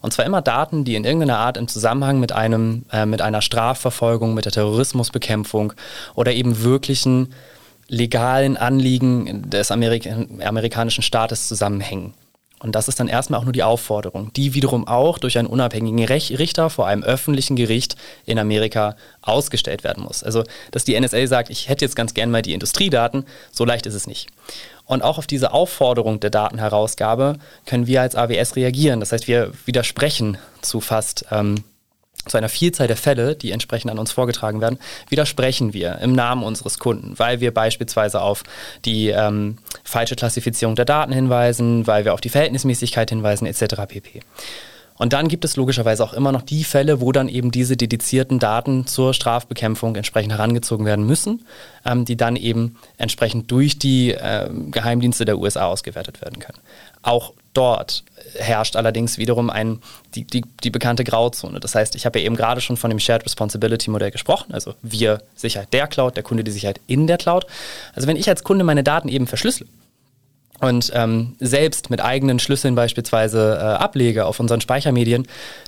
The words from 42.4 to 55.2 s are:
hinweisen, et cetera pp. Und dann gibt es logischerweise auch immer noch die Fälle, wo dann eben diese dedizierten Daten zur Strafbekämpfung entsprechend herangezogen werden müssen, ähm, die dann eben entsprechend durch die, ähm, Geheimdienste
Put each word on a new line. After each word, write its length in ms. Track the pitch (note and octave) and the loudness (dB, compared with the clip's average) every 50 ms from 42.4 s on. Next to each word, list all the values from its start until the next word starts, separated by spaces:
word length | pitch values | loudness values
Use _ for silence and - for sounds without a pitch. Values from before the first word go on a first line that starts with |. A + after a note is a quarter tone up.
| D3+ D#3+ A#2+ C3+ - C3+ B2 - - A#2+ - A#2+ A2+ - | 2 2 0 0 0 0 0 0 -2 -2 0 0 0 0
hinweisen, 380 | A2+ A2 G#2+ G#2+ G#2 G2+ A#2 F#2 | 0 0 2 2 0 0 0 -4
et 80 | - | -2
cetera 300 | - A#2 G#2+ - G2+ G2+ | -2 -2 -2 -2 -4 -6
pp. 340 | - - G2+ - - - A2 - _ _ - - - - - - - - - - - _ _ | -8 -10 -16 -16 -16 -20 -20 -20 _ _ -16 -16 -14 -14 -16 -18 -20 -20 -20 -20 -20 _ _
Und 160 | A#2 A#2 B2 | 0 0 2
dann 160 | C#3 D#3 D#3+ | 2 2 0
gibt 160 | C#3 C3+ - | 0 0 -2
es 100 | D3+ - | -4 0
logischerweise 480 | - C3 B2+ C3+ B2 A2+ A2+ A2 G#2+ A#2 | 0 0 0 0 2 2 2 2 2 0
auch 80 | - | -2
immer 220 | - A#2 C#3 C#3 C3+ | 0 0 2 2 2
noch 80 | B2+ | 0
die 240 | B2+ - D3 D#3 D#3 | -2 -2 -2 -2 -2
Fälle, 340 | - - C#3+ C#3 D3+ D3+ C3 | 2 2 2 4 4 2 4
wo 140 | B2 B2 C3 | 2 2 4
dann 160 | C3+ C3 C3 | 2 2 2
eben 220 | - B2 B2 B2 | -2 0 0 0
diese 260 | A#2 B2 B2+ B2 C3 A#2+ | 2 2 2 2 2 0
dedizierten 600 | B2 A2 A#2 A2+ - - - B2+ C3 C3 C3 B2 | 0 -2 -2 -2 -2 0 2 2 2 2 2 2
Daten 480 | A#2+ G#2+ G#2+ A#2 - - C3+ C3 B2+ | 2 2 2 0 0 0 -2 0 -2
zur 280 | - - - C3 C3 C3 | -2 0 2 2 2 2
Strafbekämpfung 840 | B2+ - B2 A#2 A#2+ A#2+ _ B2 - - A2 A2 - - A2+ A2+ | 2 0 0 0 0 -2 _ -8 -4 -2 -2 -2 0 -2 -2 -2
entsprechend 380 | G2+ G#2 - - A2+ G#2+ G#2+ G#2+ | -2 -6 -2 0 0 0 0 -2
herangezogen 520 | G#2 G#2+ A2+ A#2+ A#2+ A#2 - A#2+ G#2+ G#2+ | 0 2 2 2 0 0 -2 -2 0 0
werden 200 | G#2+ G#2+ G#2 G#2 | 0 2 2 4
müssen, 400 | A2 D3 E3 - G#3 A3 A#3 - - - - - - - - _ | 2 2 2 2 -2 -4 -4 -6 -14 -20 -20 -20 -20 -20 -8 _
ähm, 180 | A#2+ B2 B2 A#2+ | -2 0 0 0
die 140 | A#2+ A#2+ A2+ | 0 0 0
dann 180 | A#2+ A#2 A#2+ | 0 0 0
eben 400 | B2+ - A#2 A2+ A#2 A#2 A#2 A#2 - - - _ _ | 0 -2 0 0 0 0 -2 -4 -10 -20 -20 _ _
entsprechend 520 | A#2 A2+ - - A#2+ A2 - A#2 A2+ - | -4 -4 -2 0 0 0 0 -2 -2 0
durch 300 | A#2+ B2+ C#3 D3 C#3+ - | 2 4 4 4 2 0
die, 320 | - C#3 C3 C3 B2+ A#2+ | 0 2 4 4 4 2
ähm, 600 | - - - G2 G#2+ G#2 - - - - - - | 0 -2 -2 -4 -2 -2 -4 -4 -6 -8 -8 -4
Geheimdienste 520 | C#3 A2+ A2 A#2+ A#2+ A#2+ A#2+ A#2+ A#2+ - | -4 -2 0 2 2 2 2 2 2 2